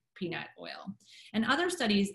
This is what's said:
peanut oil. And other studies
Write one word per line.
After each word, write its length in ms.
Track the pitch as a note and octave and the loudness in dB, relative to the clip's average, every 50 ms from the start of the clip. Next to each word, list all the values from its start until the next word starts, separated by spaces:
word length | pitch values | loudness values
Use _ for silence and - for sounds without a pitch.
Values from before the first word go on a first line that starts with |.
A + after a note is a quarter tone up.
| _ _ - | _ _ -10
peanut 320 | - F#3+ E3+ E3 D3+ - - - - | -8 -6 -4 -4 -6 -8 -10 -12 -14
oil. 320 | - - C#2 - - F#3+ G3 - _ - - - - - | -12 -12 -12 -12 -12 -12 -14 -14 _ -20 -20 -20 -12 -4
And 120 | - A3 A3 | 0 0 2
other 260 | A#3+ C4+ D#4 F4+ F4+ | 2 2 2 2 0
studies 400 | E4+ - B3+ G#3+ G#3 G3 G3+ G3 - | 0 0 2 4 4 4 4 2 0